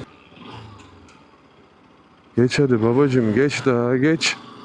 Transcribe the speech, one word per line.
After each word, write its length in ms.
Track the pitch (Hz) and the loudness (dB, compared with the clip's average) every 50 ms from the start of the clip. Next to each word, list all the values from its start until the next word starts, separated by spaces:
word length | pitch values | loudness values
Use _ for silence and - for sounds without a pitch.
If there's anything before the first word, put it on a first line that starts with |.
| - - - - - - - - - - - - - - - - - - - - - - - - - _ _ _ _ _ _ _ _ _ _ _ _ _ _ _ _ _ _ _ _ - - 117 | -16 -18 -20 -20 -20 -20 -20 -20 -20 -20 -20 -20 -20 -20 -20 -20 -20 -20 -20 -20 -20 -20 -20 -20 -20 _ _ _ _ _ _ _ _ _ _ _ _ _ _ _ _ _ _ _ _ -6 -2 0
Geç 220 | 123 123 - - | 0 0 2 0
hadi 240 | 143 131 123 110 110 | 2 2 2 2 2
babacım, 520 | 117 120 135 147 139 127 127 117 110 104 | 2 2 2 2 2 2 0 0 0 0
geç 300 | 120 139 143 - - - | 0 0 0 -2 -2 -2
daha, 320 | 135 123 120 120 123 131 127 | -2 0 0 0 0 0 0
geç. 400 | 131 156 165 156 - - - - - - - - - | 0 0 0 0 -2 -4 -6 -6 -12 -18 -20 -20 -20